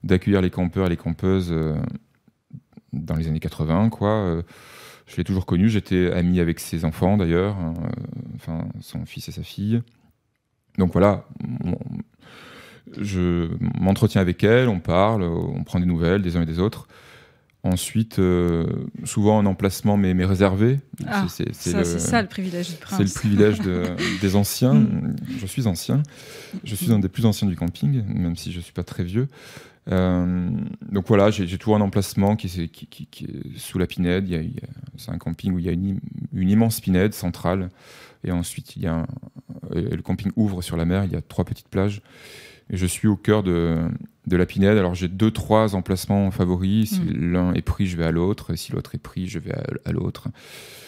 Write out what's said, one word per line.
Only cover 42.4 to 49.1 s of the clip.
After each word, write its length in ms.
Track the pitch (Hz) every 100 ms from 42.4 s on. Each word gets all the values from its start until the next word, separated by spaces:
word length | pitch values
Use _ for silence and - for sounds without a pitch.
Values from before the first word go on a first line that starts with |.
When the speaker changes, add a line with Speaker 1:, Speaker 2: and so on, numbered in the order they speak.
| - - _
Speaker 1:
Et 40 | 95
je 100 | 90
suis 220 | - 107
au 80 | 98
cœur 260 | - 107
de, 360 | 95 85 85 82 82 69 - _ -
de 80 | 87
la 100 | 90
pinède. 320 | - 98 107
Alors, 160 | 90
j'ai 140 | 87 90
deux, 240 | 92 110
trois 420 | 113 - 110 110
emplacements 560 | 98 87 92 - 101 98
favoris. 600 | - 90 90 95 107 110
Si 100 | 196
Speaker 2:
Mm. 320 | 165 - 85
Speaker 1:
l'un 200 | 90 90
est 100 | 87
pris, 260 | - - 98
je 80 | 85
vais 80 |
à 80 | 82
l'autre. 400 | 82 90 107 -
Et 40 | 82
si 140 | -
l'autre 240 | - -
est 40 | -
pris, 280 | -